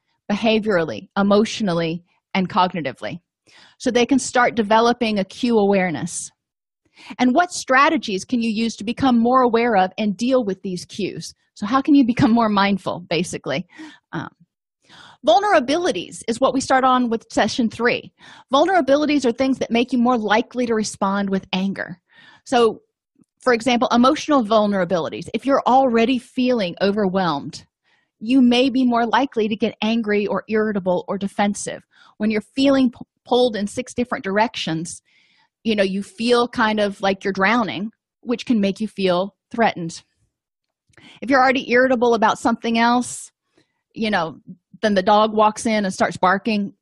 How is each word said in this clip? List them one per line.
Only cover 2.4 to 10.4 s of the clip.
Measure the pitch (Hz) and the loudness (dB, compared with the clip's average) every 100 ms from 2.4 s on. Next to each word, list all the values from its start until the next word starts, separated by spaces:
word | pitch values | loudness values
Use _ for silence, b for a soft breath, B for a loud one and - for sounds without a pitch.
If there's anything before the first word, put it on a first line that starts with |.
| 180 | -2
cognitively? | 208 185 185 135 117 101 175 - _ _ b b b | 0 0 -2 -8 -8 -10 -12 -16 _ _ b b b
So | 269 | -2
they | 233 240 | 0 2
can | 269 | 0
start | - 254 240 214 | 0 0 0 0
developing | 208 220 233 240 226 208 | 2 2 2 0 -2 -2
a | |
cue | 190 - 240 226 | -4 -4 0 2
awareness. | 202 202 185 143 170 - - - _ _ _ _ _ B B 226 | 2 2 0 -4 -6 -8 -12 -18 _ _ _ _ _ B B -2
And | 247 254 | 0 2
what | 359 | 0
strategies | - - 262 294 320 220 190 - | -4 0 2 4 2 -2 -6 -4
can | 247 | -4
you | 226 | -2
use | 208 226 - | -2 -4 -4
to | |
become | 208 233 269 240 | -8 -2 2 2
more | 226 262 | 4 4
aware | 247 226 240 202 | 4 2 2 2
of | 185 - | 0 0
and | 214 185 | -4 -2
deal | 240 262 | 0 0